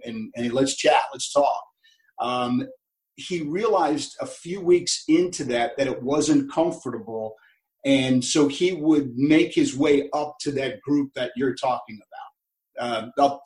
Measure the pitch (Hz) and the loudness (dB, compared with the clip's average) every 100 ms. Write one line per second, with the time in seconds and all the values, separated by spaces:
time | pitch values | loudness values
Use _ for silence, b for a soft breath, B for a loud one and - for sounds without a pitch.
0 | 120 113 110 120 120 123 135 - - - | -10 -10 -10 -6 -4 0 0 2 2 2
1 | - 131 - 143 135 - - _ _ _ | 0 -8 -2 2 2 0 -8 _ _ _
2 | _ - 120 123 123 123 131 - _ _ | _ -6 -4 -2 0 -2 -4 -12 _ _
3 | _ - - 180 147 175 226 196 147 151 | _ -20 -8 -6 -4 -2 0 2 0 -2
4 | - - - - 170 185 175 180 - - | -6 -10 -12 -12 -10 -4 4 4 2 -6
5 | - 170 180 - 135 120 117 - 135 117 | 2 2 2 -2 -4 -2 -2 -2 -2 -2
6 | 123 151 151 143 135 - 170 165 131 113 | -2 0 4 2 2 0 0 -2 -8 -10
7 | 110 113 110 - b b _ _ 135 135 | -8 -8 -8 -12 b b _ _ 2 2
8 | 131 127 123 156 143 - 180 175 156 151 | 4 2 2 2 2 4 0 2 4 4
9 | 131 120 143 156 - - 139 127 151 143 | 2 0 4 4 4 2 0 2 4 4
10 | 139 151 147 - 151 135 131 107 - 147 | 2 -4 -6 -6 -4 -4 -4 -6 -2 0
11 | 139 139 123 123 135 127 131 123 - 107 | 0 -4 -6 -2 -2 0 -2 -2 -6 -20
12 | _ - - _ _ _ _ - 120 113 | _ -20 -20 _ _ _ _ -8 -4 -4
13 | 113 139 139 139 | -4 2 2 2